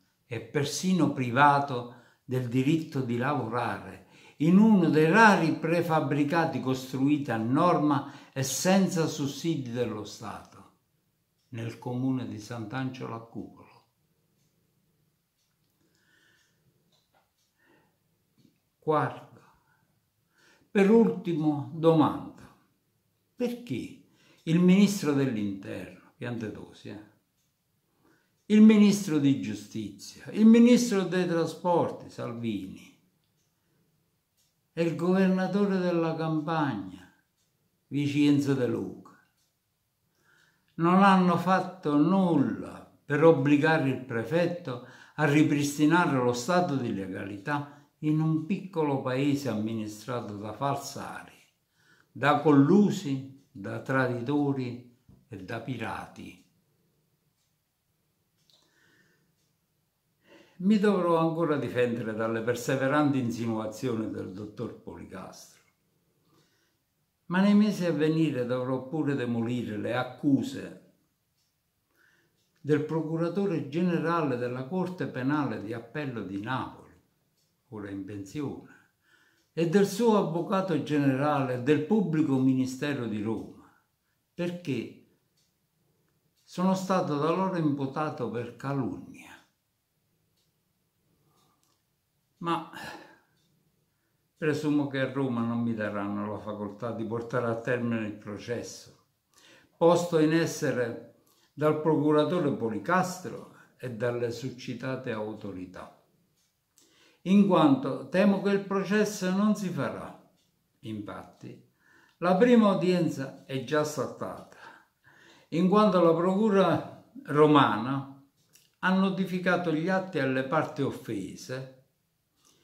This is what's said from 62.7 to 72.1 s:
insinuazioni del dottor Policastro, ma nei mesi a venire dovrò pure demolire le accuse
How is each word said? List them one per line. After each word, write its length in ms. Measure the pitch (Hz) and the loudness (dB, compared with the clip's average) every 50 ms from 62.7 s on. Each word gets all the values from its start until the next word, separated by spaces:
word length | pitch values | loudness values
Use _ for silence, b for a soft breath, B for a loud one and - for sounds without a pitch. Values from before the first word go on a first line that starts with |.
| 135 120 131 135 147 151 151 139 131 | -2 -2 0 0 0 2 2 2 2
insinuazioni 920 | 131 120 117 - 110 117 117 113 110 110 107 - - 135 123 113 110 107 98 | 0 -2 -2 -4 -4 -4 -4 -4 -4 -6 -8 -8 -6 -4 -4 -4 -4 -4 -6
del 200 | 101 101 101 101 | -8 -8 -10 -10
dottor 440 | 92 98 104 - - - 117 104 - | -12 -12 -14 -14 -12 -10 -12 -12 -12
Policastro, 880 | - - 92 87 82 85 - 95 92 92 95 - - - - - _ _ _ _ _ _ _ _ _ _ _ _ _ _ _ _ _ _ _ _ _ _ _ _ _ _ _ _ _ _ _ _ _ _ | -14 -18 -18 -16 -16 -16 -16 -16 -16 -16 -16 -18 -20 -20 -20 -20 _ _ _ _ _ _ _ _ _ _ _ _ _ _ _ _ _ _ _ _ _ _ _ _ _ _ _ _ _ _ _ _ _ _
ma 160 | - 175 185 | -2 0 2
nei 140 | 196 208 208 | 4 6 6
mesi 280 | 208 214 214 175 - 180 | 6 6 4 2 -2 -2
a 80 | 170 | -2
venire 540 | 156 147 156 156 160 160 160 147 123 127 123 | 0 0 2 2 2 2 2 0 0 -2 -2
dovrò 400 | 113 127 127 127 131 131 127 - | -2 -2 -2 -2 -2 -4 -4 -6
pure 300 | - 160 156 147 143 143 | -6 -4 -2 -2 -2 -2
demolire 600 | 131 123 117 120 117 113 117 123 120 104 101 104 | -2 -2 -2 -2 -2 -2 -2 -4 -4 -6 -6 -6
le 200 | 104 104 107 117 | -6 -4 -4 -4
accuse 960 | 127 - - - - - 143 135 120 - - 87 95 92 92 - - - _ _ _ _ _ _ _ _ _ _ _ _ _ _ _ _ _ _ _ _ _ _ _ _ _ | -4 -4 -6 -6 -4 0 2 2 2 0 -2 -8 -10 -12 -12 -16 -18 -20 _ _ _ _ _ _ _ _ _ _ _ _ _ _ _ _ _ _ _ _ _ _ _ _ _